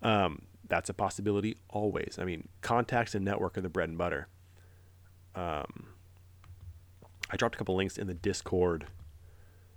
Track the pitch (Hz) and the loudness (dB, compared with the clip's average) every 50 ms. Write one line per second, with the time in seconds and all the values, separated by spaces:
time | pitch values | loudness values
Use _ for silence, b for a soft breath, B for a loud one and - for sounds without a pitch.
0 | - 110 107 101 95 85 - - - - - - - - 87 85 - - 92 - | 2 4 6 6 4 2 0 -4 -12 -18 -20 -10 -4 -2 0 0 0 -2 -2 0
1 | 101 95 - - 101 104 101 101 101 110 - - - - - 104 107 104 - - | 0 0 0 0 0 2 2 2 2 0 -2 -6 -8 -6 -4 0 0 0 0 0
2 | - - - - 90 92 85 - - - - - - - 120 123 120 - 127 117 | -4 -4 -6 -4 -4 -4 -4 -6 -8 -12 -14 -6 0 2 4 4 4 4 2 2
3 | 113 - - 98 95 98 101 - 95 90 - 98 92 87 80 92 82 82 82 85 | 2 2 0 0 0 0 0 0 0 -2 -2 -2 -4 -2 0 -2 -2 0 0 -2
4 | 87 87 78 71 - - - - - b b b b b b b b b b b | 0 0 0 -2 -6 -8 -14 -20 -20 b b b b b b b b b b b
5 | b b b - - - - 92 87 85 78 73 - - - - - - - - | b b b -20 -20 -12 -8 -4 -4 -2 -2 -4 -4 -6 -10 -14 -18 -18 -20 -20
6 | - - - - - - - - - - - - - - - - - - - - | -20 -20 -20 -20 -20 -20 -20 -20 -20 -20 -18 -16 -16 -16 -16 -18 -20 -20 -20 -20
7 | - - - - - - - - 120 117 - - 104 95 92 95 98 92 - - | -20 -20 -16 -12 -8 -6 0 2 2 2 0 0 0 2 2 2 2 0 0 -4
8 | 104 92 87 85 - 101 90 - - - 95 87 90 87 82 78 - - - - | -4 -4 -4 -2 0 0 0 0 -2 2 4 4 6 6 4 2 -2 -8 -14 -16
9 | - - - - b b b b b b b b b b b | -18 -18 -20 -20 b b b b b b b b b b b